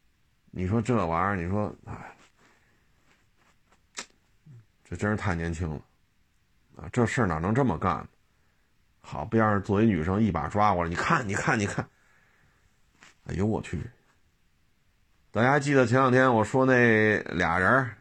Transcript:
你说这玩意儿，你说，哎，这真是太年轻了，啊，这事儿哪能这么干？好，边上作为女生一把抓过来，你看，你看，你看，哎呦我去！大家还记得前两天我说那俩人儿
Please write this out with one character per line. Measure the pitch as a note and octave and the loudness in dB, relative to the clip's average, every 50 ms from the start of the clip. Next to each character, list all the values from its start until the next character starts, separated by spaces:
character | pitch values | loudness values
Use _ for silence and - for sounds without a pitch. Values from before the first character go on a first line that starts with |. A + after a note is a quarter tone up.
| _ _ _ _ _ _ _ _ _ _ | _ _ _ _ _ _ _ _ _ _
你 | - E2+ F#2 | -8 -6 -4
说 | F#2 G#2+ A#2+ | -2 -2 -2
这 | A2+ - B2 A2 F2+ | 0 0 0 0 0
玩 | |
意 | E2 E2 | 0 0
儿， | E2 F#2 G2+ G2+ | 0 0 -2 -2
你 | F#2 E2 | -4 -4
说， | F2+ G2 G#2 G#2+ D#2+ - - - | -4 -4 -4 -4 -4 -8 -12 -16
哎， | - - - - - - - _ _ _ _ _ _ _ _ _ _ _ _ _ _ _ _ _ _ _ _ _ _ _ _ _ _ _ _ _ _ _ _ _ _ _ - - - _ _ _ _ _ _ _ D3+ C3 A#2 - _ _ _ _ | -16 -16 -16 -16 -18 -20 -20 _ _ _ _ _ _ _ _ _ _ _ _ _ _ _ _ _ _ _ _ _ _ _ _ _ _ _ _ _ _ _ _ _ _ _ -18 -18 -18 _ _ _ _ _ _ _ -20 -20 -20 -20 _ _ _ _
这 | - F2+ | -14 -8
真 | E2+ G#2 G#2 | -4 -2 -2
是 | G#2+ | -2
太 | G2 - G2+ F2 | -2 -2 -2 -2
年 | E2 E2 E2+ E2 | -2 -2 -4 -4
轻 | D#2+ F2+ D#2+ | -4 -6 -6
了， | D2+ - - _ _ _ _ _ _ _ _ _ _ _ _ _ _ _ _ _ _ | -8 -10 -14 _ _ _ _ _ _ _ _ _ _ _ _ _ _ _ _ _ _
啊， | - - D#2 | -20 -16 -6
这 | - B2+ A#2 | -2 0 0
事 | G#2+ - C3+ | 0 0 0
儿 | A2+ | 0
哪 | F2+ D#2+ | 0 0
能 | D#2 E2 G2 A2 | -2 -2 -2 0
这 | C3 C#3 | 0 0
么 | A#2 E2 | 0 -2
干？ | - G2+ F#2 E2+ - - - _ _ _ _ _ _ _ _ _ _ _ _ _ _ _ _ _ _ | -2 -2 -2 -2 -4 -6 -14 _ _ _ _ _ _ _ _ _ _ _ _ _ _ _ _ _ _
好， | - - - C#2 D2+ | -20 -14 -12 -10 -6
边 | G#2+ A2+ A2+ A2 | -2 0 0 2
上 | G#2+ G#2 G2 | 2 0 0
作 | F#2+ - G2 | 0 0 2
为 | G2+ A2+ | 2 4
女 | A2+ G2 D#2+ D#2 | 4 2 2 0
生 | F2+ F#2+ G#2+ | 0 0 0
一 | A2+ G#2 | 0 0
把 | E2+ D#2 C#2 | 0 -2 -4
抓 | E2 - G2+ G#2+ G#2 F#2+ | -4 0 2 2 2 2
过 | F2 E2+ | 0 -2
来， | E2+ | -4
你 | E2+ | -4
看， | - - - E3+ D3 B2 | -4 -2 0 0 -2 -2
你 | G2 G2 | -4 -6
看， | - - E3 C3 A2 | -4 -2 -2 0 0
你 | G2+ | -2
看， | G2 - - - - _ _ _ _ _ _ _ _ _ _ _ _ _ _ _ _ _ _ _ _ _ _ - - _ _ - | -4 -4 -6 -10 -10 _ _ _ _ _ _ _ _ _ _ _ _ _ _ _ _ _ _ _ _ _ _ -20 -20 _ _ -12
哎 | - D#2+ | -8 -6
呦 | E2 G2+ | -4 -2
我 | A2 G#2 B1 | -2 -4 -4
去！ | - - - D#2 - - - _ _ _ _ _ _ _ _ _ _ _ _ _ _ _ _ _ _ _ _ _ _ _ _ _ _ _ | -6 -8 -10 -10 -10 -12 -16 _ _ _ _ _ _ _ _ _ _ _ _ _ _ _ _ _ _ _ _ _ _ _ _ _ _ _
大 | - G#2 A#2 | -2 0 2
家 | C3 | 2
还 | C#3+ D3 | 2 2
记 | C#3 C#3+ C#3+ | 2 2 4
得 | C3 B2+ | 4 4
前 | G#2+ A#2+ C3+ | 4 4 4
两 | C3+ B2+ | 4 4
天 | B2 C3 C3 C3 A#2+ | 4 4 4 4 4
我 | A2 G#2 | 2 2
说 | - - C3 C3 | 2 2 2 4
那 | C3 B2+ B2 A#2+ A#2 A2 G#2+ G#2+ G#2+ G#2 E2 | 4 4 6 6 6 6 4 4 4 2 0
俩 | - - - E2+ F2 E2 E2+ F2+ | -2 -4 -4 -2 0 0 0 2
人 | F#2 G2 | 2 2
儿 | A#2+ C3+ C3 A#2 G2+ - | 2 2 0 -2 -8 -14